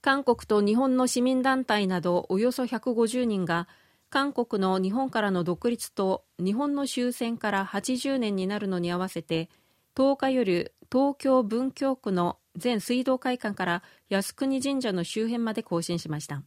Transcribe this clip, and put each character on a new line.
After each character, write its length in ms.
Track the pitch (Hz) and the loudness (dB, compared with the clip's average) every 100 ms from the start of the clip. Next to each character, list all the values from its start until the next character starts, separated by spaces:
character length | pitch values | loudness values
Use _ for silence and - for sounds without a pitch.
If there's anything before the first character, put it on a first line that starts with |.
韓 220 | - 277 | 2 2
国 140 | 262 233 | 2 0
と 240 | - 208 | 2 2
日 140 | 208 220 | 4 4
本 200 | 269 254 | 4 2
の 100 | 254 | 2
市 140 | 247 | 2
民 220 | 247 262 | 2 2
団 240 | 262 262 247 | 2 0 0
体 200 | 208 196 | 0 2
な 140 | 180 | 0
ど 240 | 175 175 - | 2 0 0
お 80 | 190 | 2
よ 140 | 240 | 2
そ 120 | 247 | 0
百 300 | 247 233 - | -4 -2 -2
五 120 | 233 226 | 0 0
十 180 | 247 | 2
人 200 | 240 202 | 0 0
が、 240 | 170 170 175 - _ _ _ | 0 -2 -4 -14 _ _ _
韓 240 | 269 277 | -2 0
国 280 | 277 240 208 | -2 -2 0
の 180 | 190 190 | 2 2
日 140 | 190 | 0
本 180 | 226 269 | 0 -2
か 100 | 233 | 0
ら 100 | 208 | 0
の 140 | 185 | 0
独 240 | 170 170 240 | 0 0 -2
立 240 | 233 - | -2 -6
と 320 | - 190 190 _ - | -2 0 -2 _ -4
日 160 | 180 | -2
本 200 | 214 285 | 0 0
の 120 | 285 277 | -2 -2
終 260 | - 247 | -2 -2
戦 240 | 247 233 233 | -2 -6 -2
か 140 | 214 | -2
ら 140 | 196 190 | 0 -2
八 320 | 202 233 254 | -4 -4 -2
十 200 | 269 269 | -2 -2
年 160 | 220 | 0
に 120 | 196 185 | 0 -2
な 120 | 208 | -2
る 80 | 202 | -2
の 120 | 180 | -2
に 120 | 175 | -2
合 60 | 175 | -2
わ 100 | 185 | -4
せ 120 | 170 | -6
て、 300 | - 165 165 _ _ _ _ | -4 -4 -4 _ _ _ _
十 220 | - 269 277 | 2 2 2
日 140 | 269 | 2
夜、 440 | 262 202 175 - _ - | 2 2 0 -2 _ -2
東 240 | 254 277 277 | 2 2 0
京 240 | 269 262 | 2 4
文 280 | 208 226 262 | 2 -2 -4
京 260 | - 269 262 | -2 -2 -2
区 160 | 214 | -2
の 260 | 185 175 - _ - | 0 0 -2 _ -6
全 240 | 247 226 | -2 -2
水 240 | - 247 | 0 0
道 140 | 254 262 | 2 0
会 180 | 262 247 | 0 -2
館 180 | 220 | -4
か 120 | 202 180 | -2 -2
ら 160 | 175 - _ _ | -2 -4 _ _
靖 260 | 196 196 | -2 -2
国 280 | - 269 269 | -4 -2 0
神 180 | 269 269 | -2 -2
社 120 | 247 | 0
の 120 | 185 | -2
周 220 | 170 220 226 | -2 -4 -2
辺 180 | 233 | -2
ま 80 | 226 | -2
で 100 | 208 | -4
行 200 | - 170 | -2 -4
進 160 | 170 170 | -2 -4
し 100 | 160 | -4
ま 100 | 151 | -8
し 80 | - | -6
た。 160 | 143 | -10